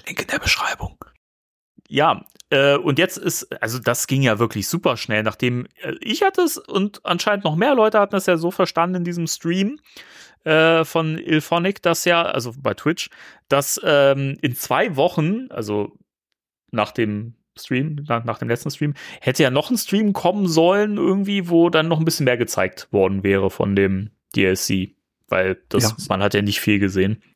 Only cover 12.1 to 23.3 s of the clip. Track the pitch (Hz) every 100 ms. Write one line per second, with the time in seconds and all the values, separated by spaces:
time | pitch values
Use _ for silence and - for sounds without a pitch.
12.1 | 170 - 131 120 127 123 101 147 175 -
13.1 | - - - - 139 - - 180 143 139
14.1 | 135 135 139 143 120 - 131 208 135 170
15.1 | 165 156 220 262 - 107 104 101 _ _
16.1 | _ _ _ _ _ _ 113 107 - 107
17.1 | 104 117 - _ - - 127 151 147 147
18.1 | 117 117 - 117 117 - - 147 143 -
19.1 | - - 131 135 135 - 240 - 202 214
20.1 | 190 180 202 185 160 170 202 214 208 -
21.1 | 196 196 202 175 170 170 165 160 156 160
22.1 | - 131 120 117 - 95 - - 98 95
23.1 | 98 95